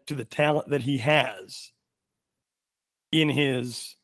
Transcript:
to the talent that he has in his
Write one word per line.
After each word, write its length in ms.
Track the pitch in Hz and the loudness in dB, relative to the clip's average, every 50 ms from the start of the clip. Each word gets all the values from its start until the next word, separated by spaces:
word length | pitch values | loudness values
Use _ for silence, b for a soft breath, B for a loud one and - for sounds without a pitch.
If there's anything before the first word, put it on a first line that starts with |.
| _ | _
to 80 | - 151 | -10 -10
the 100 | 131 113 | -8 -10
talent 440 | - - - 147 151 147 143 - - | -6 0 2 2 2 2 0 0 -2
that 120 | 143 139 | -2 -2
he 160 | 120 139 143 123 | 0 0 -2 0
has 720 | 113 147 151 147 127 120 101 95 95 - - - - - _ _ _ _ _ _ _ _ _ _ _ _ _ _ _ _ _ _ _ _ _ _ _ _ _ _ _ _ | 2 2 4 4 2 0 -4 -12 -14 -16 -16 -18 -18 -20 _ _ _ _ _ _ _ _ _ _ _ _ _ _ _ _ _ _ _ _ _ _ _ _ _ _ _ _
in 160 | - 160 156 151 | 2 2 2 4
his 680 | 127 143 143 139 127 123 123 123 113 - - - - _ | 2 2 2 0 0 -2 -4 -6 -8 -12 -12 -14 -18 _